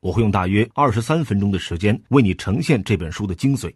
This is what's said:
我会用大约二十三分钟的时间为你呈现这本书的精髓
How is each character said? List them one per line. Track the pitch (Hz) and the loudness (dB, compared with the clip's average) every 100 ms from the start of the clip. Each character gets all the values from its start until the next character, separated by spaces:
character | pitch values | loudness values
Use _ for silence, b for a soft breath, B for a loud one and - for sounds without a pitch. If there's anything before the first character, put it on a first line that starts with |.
我 | 92 | -2
会 | 87 | 0
用 | 110 | 2
大 | 101 90 | 2 2
约 | 101 117 | 0 0
二 | - 143 | 0 0
十 | 113 | 0
三 | 113 160 | 0 -2
分 | 143 101 | 0 0
钟 | 202 | 0
的 | 95 | -2
时 | - 82 | -4 -2
间 | 104 104 - | 0 -2 2
为 | 139 | 4
你 | 104 | 4
呈 | 90 - 110 | 0 -2 -2
现 | 151 131 | 2 0
这 | 92 98 | 2 -2
本 | 82 | -2
书 | - 101 | -6 -6
的 | |
精 | 87 139 135 | -2 0 -2
髓 | 85 | -4